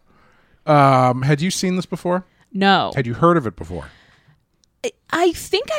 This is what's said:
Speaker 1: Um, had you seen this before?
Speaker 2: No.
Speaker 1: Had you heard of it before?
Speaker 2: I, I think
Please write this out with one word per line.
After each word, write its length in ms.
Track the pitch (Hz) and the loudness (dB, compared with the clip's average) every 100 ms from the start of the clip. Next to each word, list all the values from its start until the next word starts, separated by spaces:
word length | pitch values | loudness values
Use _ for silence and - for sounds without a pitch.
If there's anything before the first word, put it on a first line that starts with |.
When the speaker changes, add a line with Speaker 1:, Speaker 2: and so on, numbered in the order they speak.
| _ _ _ _ _ _ 156 | _ _ _ _ _ _ 2
Speaker 1:
Um, 580 | 147 139 131 127 123 | 4 6 4 2 0
had 180 | 135 143 | 0 0
you 100 | 180 | -2
seen 240 | - 185 185 | -4 -4 -4
this 100 | - | -6
before? 400 | 175 175 180 - _ _ | -8 -4 -6 -6 _ _
Speaker 2:
No. 380 | 190 196 185 101 139 | 0 2 2 0 -4
Speaker 1:
Had 100 | 123 | -4
you 80 | 110 | 2
heard 200 | 170 170 | 2 2
of 80 | 113 | -2
it 100 | - | -10
before? 320 | 82 87 - _ _ _ _ _ _ _ _ _ - | -12 -12 -12 _ _ _ _ _ _ _ _ _ -12
Speaker 2:
I, 60 | _ - | _ -6
I 200 | 330 349 | 0 0
think 340 | 320 - 381 571 | 0 -4 -4 -4